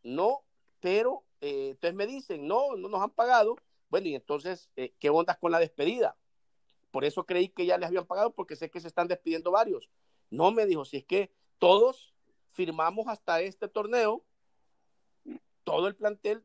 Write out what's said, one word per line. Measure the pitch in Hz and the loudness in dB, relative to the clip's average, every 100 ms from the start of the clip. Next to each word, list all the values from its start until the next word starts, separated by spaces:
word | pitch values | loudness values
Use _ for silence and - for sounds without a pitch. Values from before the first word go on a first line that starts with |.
no, | 120 139 208 277 _ _ _ _ | -8 -2 0 -2 _ _ _ _
pero, | 180 202 247 - _ - | -2 0 0 -4 _ -12
eh, | 143 139 135 | -8 -6 -6
entonces | 135 170 | -6 -6
me | 190 214 | -4 -6
dicen, | 269 262 160 147 | -8 -10 -8 -2
"No, | 226 285 | 0 0
no | 214 190 | -4 -6
nos | 196 | -4
han | 202 | -4
pagado". | - 240 240 208 233 _ _ - | 0 4 4 4 0 _ _ -4
Bueno, | 175 180 | -2 -2
y | 135 | -6
entonces, | - 147 175 175 _ | -6 -6 -6 -10 _
eh, | - 127 _ | -10 -10 _
¿qué | 147 | 2
ondas | 160 180 - | 2 2 0
con | 170 | 0
la | 170 | 2
despedida? | 165 - 151 247 185 - _ _ _ _ _ _ _ | 0 0 -2 2 0 -2 _ _ _ _ _ _ _
Por | 135 | -4
eso | 147 180 - | -4 -4 -2
creí | 180 185 | 0 0
que | - | 0
ya | 180 180 | 0 0
les | 170 | 0
habían | 180 - | -4 -2
pagado, | 185 233 | 0 -2
porque | - 175 147 | -2 -10 -10
sé | 160 | -10
que | 180 | -12
se | 165 | -8
están | 175 175 | -2 -2
despidiendo | 180 165 160 175 | -2 -4 -2 2
varios. | 196 220 139 - _ _ _ - | 2 2 -2 -10 _ _ _ -10
No, | 127 180 | 0 2
me | 226 208 | 2 0
dijo, | 156 | 0
Si | 135 139 | -4 -10
es | |
que | - 190 190 _ _ - | -2 -2 -2 _ _ 2
todos | 175 196 247 - _ _ _ _ _ | 6 8 6 2 _ _ _ _ _
firmamos | - 170 160 165 208 233 | -6 -4 0 -2 -2 -6
hasta | 185 - 165 | -6 -2 -2
este | 190 - 214 | -2 -6 -8
torneo, | 214 208 240 214 247 _ _ _ _ _ _ _ _ _ _ - - _ _ | -6 -2 2 2 0 _ _ _ _ _ _ _ _ _ _ -18 -18 _ _
todo | - 156 190 | -4 0 0
el | |
plantel, | 190 208 208 208 220 | -2 -4 -2 -4 -6